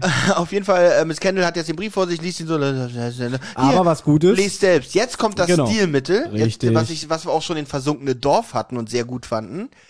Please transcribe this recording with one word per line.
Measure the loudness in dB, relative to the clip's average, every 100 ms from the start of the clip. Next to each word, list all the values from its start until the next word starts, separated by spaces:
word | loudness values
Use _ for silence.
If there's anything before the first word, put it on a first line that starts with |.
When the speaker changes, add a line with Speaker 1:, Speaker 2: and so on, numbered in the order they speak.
| 0 0
Speaker 1:
<laughs> | 2 0
auf | 0
jeden | -2 0
Fall, | 4 6 4
äh, | 2
Miss | 0
Kendall | 0 0 0
hat | 0
jetzt | -4
den | -6
Brief | -4
vor | -2 -2
sich, | -2
liest | -6 -6
ihn | -4
so. | -2
Hier, | 0 -2 -4 -6 -6 -4 -4 -6 -8
Speaker 2:
Aber | 0 2 4 4
was | 2
Gutes. | 2 4 4 4
Speaker 1:
lest | 2 2
selbst. | 4 4 2 0
Jetzt | 0 0
kommt | -2 0
das | 2
Speaker 2:
Genau. | 2 2
Speaker 1:
Stilmittel, | 2 2 0 0 0 0
jetzt, |
Speaker 2:
Richtig. | 0 0 0 0
Speaker 1:
was | 2 0
ich, | -4 -6
was | -6 -2
wir |
auch | -2
schon | -2 -6
in | -6
Versunkene | -4 -2 -2 -2 -2
Dorf | 2 0 0 -4
hatten | -4 -6
und | -4
sehr | -4
gut | -4 -8 -6
fanden, | -6 -6 -10 -12 -16 _